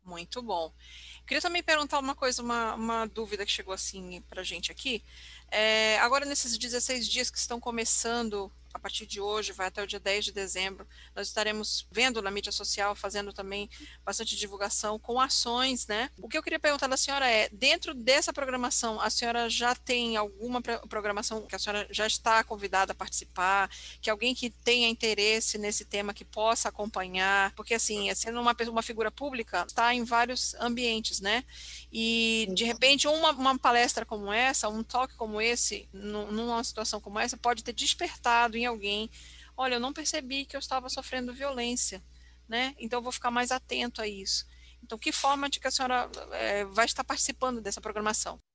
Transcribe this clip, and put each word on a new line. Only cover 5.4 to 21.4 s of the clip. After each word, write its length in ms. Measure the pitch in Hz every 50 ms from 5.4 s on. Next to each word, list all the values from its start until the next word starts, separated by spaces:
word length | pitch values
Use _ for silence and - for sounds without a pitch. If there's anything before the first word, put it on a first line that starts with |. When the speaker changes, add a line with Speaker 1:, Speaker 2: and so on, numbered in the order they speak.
| - -
Speaker 1:
É, 480 | - 208 214 220 220 220 220 220 214 208
agora, 260 | - 240 254 277 285
nesses 320 | 285 285 285 - 254 233
dezesseis 500 | 226 240 240 233 247 240 - 262 247 226
dias 240 | 214 - 247 247 -
que 80 | - -
estão 220 | - - 240 240
começando, 920 | - 247 233 233 226 220 - - - 233 233 240 233 220 208 202 196 190 - - - -
a 60 | - -
partir 260 | - 196 - - 220
de 160 | - - 202
hoje, 320 | 196 208 208 214 208 202
vai 140 | 185 - 190
até 160 | 185 - -
o 40 | 202
dia 140 | 190 - 202
dez 240 | - 202 196 208 208
de 80 | -
dezembro, 560 | - 208 196 185 - 180 190 190 196 - 190 - - - - - -
nós 140 | 196 202 -
estaremos 580 | - 220 214 214 214 214 214 - - - - -
vendo 300 | - 208 247 262 247 220
na 80 | 202 196
mídia 200 | 196 202 202 208
social, 440 | 202 - 208 - - - 202 202 208
fazendo 360 | 202 - 196 196 208 202 202
também 380 | 196 - 196 190 196 202 208 208 - - - - - -
bastante 320 | - - 196 - 226 214 -
divulgação 640 | - 208 202 196 190 202 208 - - - 214 214 220
com 220 | - - 233 247
ações, 680 | 262 269 - - - 247 233 240 254 262 262 240 -
né? 240 | - 208 214 247 285 - -
O 80 | -
que 120 | 226 233 311
eu 40 |
queria 160 | 311 339 330 311
perguntar 280 | - 302 294 277 -
da 100 | 262 262
senhora 320 | 254 - - 277 277 269 254
é, 220 | 226 214 220 -
dentro 420 | - 190 254 269 311 - - -
dessa 400 | 311 254 226 240 262 294 294 -
programação, 680 | 320 - 277 262 254 254 247 262 - - - 233 220 220
a 120 | 214 214
senhora 400 | - - 247 233 233 240 233 226
já 240 | 233 233 240 240 247
tem 420 | - - - 254 247 240 233 226
alguma 460 | 214 214 208 196 196 214 247 247 247
pro-, 260 | 240 - 233 226 - 220
programação 580 | - 220 202 208 202 202 214 - 226 220